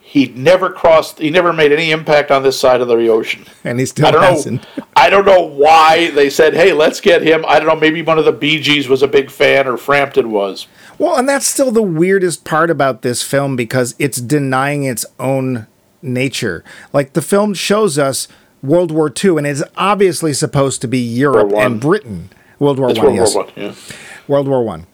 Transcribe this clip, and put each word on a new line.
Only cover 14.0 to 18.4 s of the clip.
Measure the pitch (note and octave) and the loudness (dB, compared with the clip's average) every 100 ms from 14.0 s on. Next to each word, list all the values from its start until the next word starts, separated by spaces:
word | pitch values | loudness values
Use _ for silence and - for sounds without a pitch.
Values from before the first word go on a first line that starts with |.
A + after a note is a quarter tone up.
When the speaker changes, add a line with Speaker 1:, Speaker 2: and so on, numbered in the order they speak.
| C#3+ - | -6 -6
Speaker 2:
denying | A#2+ D3 C3+ C3 C#3 D3 | -4 -2 0 -2 -2 -2
its | C#3 A2+ - _ | -4 -6 -10 _
own | B2+ C3+ C3 B2 G2 _ _ _ | -4 -2 -4 -6 -10 _ _ _
nature. | C#3 B2 C3+ - A#2 E2 - - - | -8 -4 -4 -4 -6 -8 -12 -20 -6
Like, | C#3+ C#3+ | -4 -2
the | - | -6
film | - G3 G#3+ | -2 -2 0
shows | F#3 - G3+ A3 C#3+ | -4 -2 0 0 0
us | C#3 C3 - _ | -2 -4 -10 _